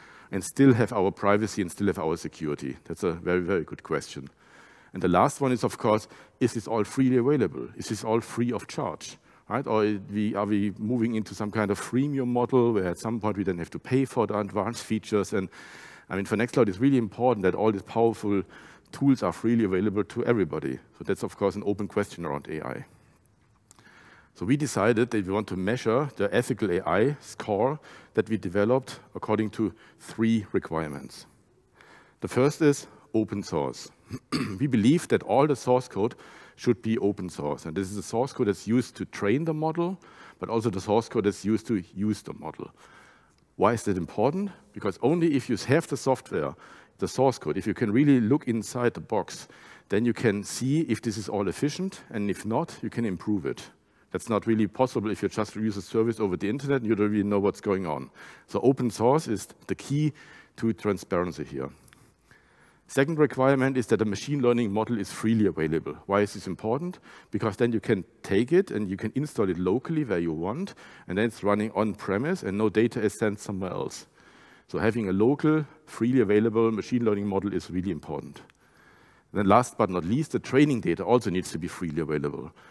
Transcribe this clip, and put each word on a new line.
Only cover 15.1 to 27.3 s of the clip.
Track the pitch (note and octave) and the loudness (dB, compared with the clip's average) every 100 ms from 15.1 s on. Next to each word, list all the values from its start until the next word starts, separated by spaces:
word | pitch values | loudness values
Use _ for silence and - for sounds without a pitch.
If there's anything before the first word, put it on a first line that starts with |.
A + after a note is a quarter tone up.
| G#2 F#2 | 0 0
And | G#2 F#2 - - - - - - | -2 -4 -8 -20 -20 -20 -18 -8
I | F#2+ | -4
mean, | G2 | -2
for | G#2+ | 0
Nextcloud, | B2 C#3 G#2+ | 2 2 2
it's | F2+ | 2
really | C#3 C3 | 2 2
important | G#2+ - B2+ A2 | 0 0 0 2
that | F#2 | 2
all | - A2 | 2 2
these | G2+ | 0
powerful | - A#2 A#2 G#2+ G#2 G2+ - - - - - | -2 2 2 2 0 0 -2 -10 -20 -20 -14
tools | - C#3 B2+ | 0 2 4
are | F#2 | 2
freely | - A2+ A#2 G2+ | 0 2 2 4
available | F#2 G#2 G2 F#2+ | 2 0 0 -4
to | A#2 A#2+ | -2 2
everybody. | A2+ E2 D#2 C#2 B1+ - - | 2 2 -2 -4 -6 -10 -10
So | |
that's, | - G2 | -4 -4
of | G#2+ - | -4 -2
course, | G2 G2+ | -2 0
an | G2+ | -4
open | G2+ G2+ | -4 -2
question | G#2 G2+ - D#2+ | -2 -4 -4 -6
around | C#2+ - | -6 -6
A | D#2 B1+ | -8 -6
I. | - - _ _ _ _ _ _ _ _ _ - - - - _ | -8 -12 _ _ _ _ _ _ _ _ _ -20 -20 -20 -20 _
So | - F#2 | -6 0
we | D3 | 0
decided | C#3+ - G#2 A2 A#2 | 0 2 4 4 2
that | A2 F#2 | 0 0
we | |
want | G#2 G2+ | -2 -2
to | F#2 | -4
measure | F#2 B2 A2+ B2 D3 - | -2 0 0 0 0 -2
the | G2+ | 0
ethical | A2+ B2 A2 G2+ | 2 0 -2 0
A | E2+ - | 0 2
I | F#2 C3 C#3+ | 2 2 0
score | - | -12